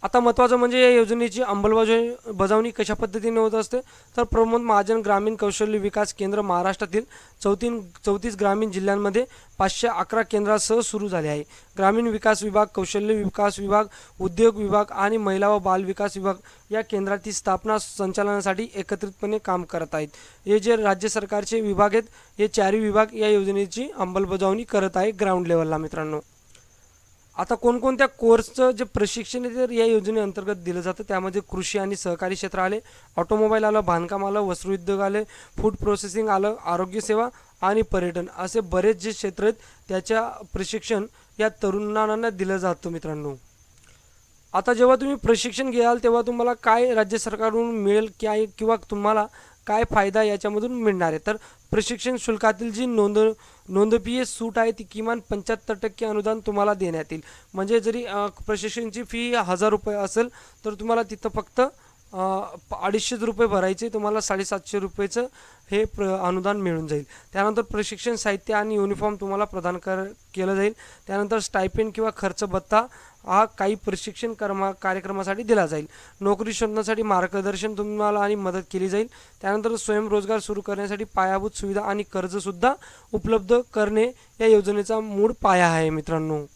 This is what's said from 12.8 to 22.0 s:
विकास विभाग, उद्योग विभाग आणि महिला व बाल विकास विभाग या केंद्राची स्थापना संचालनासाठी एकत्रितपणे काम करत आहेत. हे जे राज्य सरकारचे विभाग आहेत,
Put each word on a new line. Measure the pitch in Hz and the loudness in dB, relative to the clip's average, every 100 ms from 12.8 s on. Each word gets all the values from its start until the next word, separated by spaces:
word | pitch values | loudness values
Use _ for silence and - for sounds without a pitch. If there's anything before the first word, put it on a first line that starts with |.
| 185 208 208 | -2 -2 0
विकास | 220 196 - 202 190 | 0 0 0 0 0
विभाग, | 196 208 208 - - - | 0 2 2 -6 -20 -6
उद्योग | 185 170 226 214 | -6 4 4 4
विभाग | 208 208 208 | 0 2 0
आणि | - 202 220 | 0 0 2
महिला | 208 190 202 | 0 2 2
व | 208 | 2
बाल | 190 185 | 2 0
विकास | 190 190 202 196 | 0 -4 -4 -2
विभाग | 190 185 - - _ | -4 -4 -8 -20 _
या | 214 | -6
केंद्राची | 220 202 196 202 208 | -4 -4 -2 -4 -4
स्थापना | 196 - 185 220 214 | -6 -2 -2 0 -2
संचालनासाठी | - - 196 190 208 202 196 185 233 | -2 -6 -4 0 0 0 -2 -4 -4
एकत्रितपणे | 196 185 202 202 190 202 214 | -8 -6 -6 -6 -6 -4 -4
काम | - 180 | -2 -4
करत | 175 170 160 | -4 -6 -4
आहेत. | 156 151 - - - - | -4 -6 -10 -20 -16 0
हे | 214 | 2
जे | 202 233 | 4 2
राज्य | 208 190 208 | 4 2 0
सरकारचे | 220 202 208 196 226 | -4 -2 -4 -2 -2
विभाग | 214 190 208 | 0 4 4
आहेत, | 208 | 4